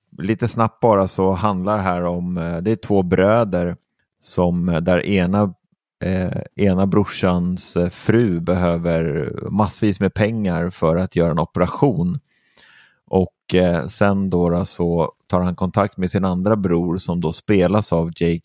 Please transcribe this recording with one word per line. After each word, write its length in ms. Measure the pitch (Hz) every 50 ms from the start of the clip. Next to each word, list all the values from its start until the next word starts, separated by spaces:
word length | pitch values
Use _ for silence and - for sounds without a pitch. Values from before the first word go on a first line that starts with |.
| _ _ _ -
lite 300 | 85 95 110 185 120 113
snabbt 320 | - 113 113 110 - _
bara 280 | - 120 107 98 95 92
så 240 | - - 95 95 95
handlar 460 | 87 92 107 101 92 90 98 107 107
här 240 | 95 95 90 90 87
om, 340 | 87 87 90 87 90 90 87
eh, 180 | 82 85 87
det 140 | 85 87 104 117
är 40 |
två 260 | 113 - - 104 98 95
bröder 720 | 90 95 92 92 101 107 117 117 104 90 90 87 87 87 - _ _ _ _ _ _ _ _ _
som, 440 | - - - 90 87 87 87 87 90
eh, 120 | 85 82
där 260 | 85 90 90 85 -
ena, 480 | - 101 95 90 87 95 104 104 98 87 - _ _ _ _ _ _ _ _ -
eh, 380 | 87 95 95 92 90 - - - - _
ena 300 | - 101 101 92 92 98
brorsans, 880 | 98 95 107 101 - - - - 92 90 87 87 90 90 92 - - -
eh, 120 | 87 87 87
fru 520 | - - - - 107 117 120 107 87 85
behöver 920 | 85 87 90 92 90 87 85 85 85 85 82 82 82 82 71 80 71 - - - - -
massvis 500 | - 98 107 101 - - - 107 98 -
med 140 | 101 95 -
pengar 560 | - 107 104 117 113 104 95 87 82 87 90
för 260 | 90 - - 80 80
att 200 | 85 92 92 -
göra 140 | 90 85 85
en 80 | 76 80
operation. 800 | 78 - - 85 87 87 - - - 147 107 78 85 90 87 143 - _ _ _ _ _ _ - - _ _ _ _ _ _ _ _
Och, 480 | _ - 95 92 - - _ _ _ -
eh, 320 | 92 90 90 87 85 64
sen 440 | 85 - - 107 101 101 98 98 95
då, 200 | 87 87 87 85
då 140 | 85 87 87
så 480 | - - - 87 85 85 85 80 - - _ _
tar 140 | _ - 90
han 140 | 90 90 87
kontakt 400 | - 92 90 - 107 101 104 -
med 140 | - 92 90
sin 140 | - 101 92
andra 320 | 95 90 90 92 104 113
bror 420 | 107 95 95 85 85 87 87 85 92
som 220 | - - 85 87
då 120 | 85 78 80
spelas 600 | - - - 107 98 90 87 95 107 107 - -
av 140 | 82 82
Jake 340 | 85 82 - 85 85 85 85 -